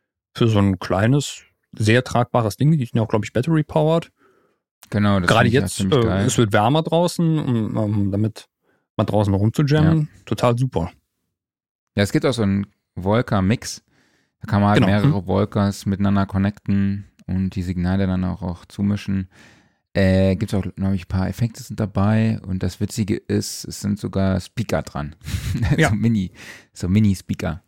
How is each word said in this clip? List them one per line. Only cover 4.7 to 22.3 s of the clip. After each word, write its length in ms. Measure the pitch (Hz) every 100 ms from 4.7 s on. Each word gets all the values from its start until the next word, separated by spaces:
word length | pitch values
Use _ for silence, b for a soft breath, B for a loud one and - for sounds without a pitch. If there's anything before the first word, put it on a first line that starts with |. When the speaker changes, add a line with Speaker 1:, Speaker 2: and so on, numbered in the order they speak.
| _ -
Speaker 2:
Genau, 300 | 104 104 101
das 80 | 87
Speaker 1:
Gerade 220 | 110 120
Speaker 2:
finde 0 |
ich 80 | 120
auch 60 |
Speaker 1:
jetzt, 120 | 95 -
Speaker 2:
ziemlich 220 | 95 127
Speaker 1:
äh, 40 |
Speaker 2:
geil. 220 | 113 95 117
Speaker 1:
es 100 | 127
wird 160 | 113
wärmer 300 | 107 110 156
draußen, 560 | 165 165 175 - 165 156
um, 380 | - 117 104 117
um 340 | 107 107 101
damit 360 | 101 110 - - _ _ _ _ -
mal 80 | 107
draußen 280 | 104 98
rumzujammen. 680 | 98 107 - 143 151 156 160
Speaker 2:
Ja. 200 | 151 - -
Speaker 1:
Total 320 | 101 123 120
super. 340 | 131 - 85 - _ _ _ _ _ _ _ _ _ -
Speaker 2:
Ja, 80 |
es 80 | 101
gibt 140 | 156 147
auch 80 |
so 100 | 117
einen 240 | 101 98 101 _ _ -
Volker-Mix. 880 | 92 113 - 107 92 143 - - _ _ _ _ _ _
Da 60 | 107
kann 140 | 104
man 100 | 101
halt 100 | 104
Speaker 1:
Genau. 100 | 98
Speaker 2:
mehrere 300 | 104 135 101
Speaker 1:
Mhm. 40 | 90
Speaker 2:
Volkers 600 | 95 104 110 101 98 101
miteinander 400 | 95 101 101 98
connecten 800 | 98 98 - - 98 98 101 101 _ -
und 300 | 92 92 95
die 80 |
Signale 420 | 90 87 87 95 95
dann 180 | 92 90
auch, 160 | 87
auch 220 | 87 85 -
zumischen. 640 | - 101 101 - 98 92 b b b b b _ 98
Äh, 400 | 95 95 95 92
gibt's 180 | 110 101
auch, 80 | 92 -
glaub 180 | 95
ich, 120 | 95 87
ein 20 |
paar 220 | 95 92
Effekte 320 | - 120 -
sind 180 | - 104
dabei. 600 | 107 101 101 110 113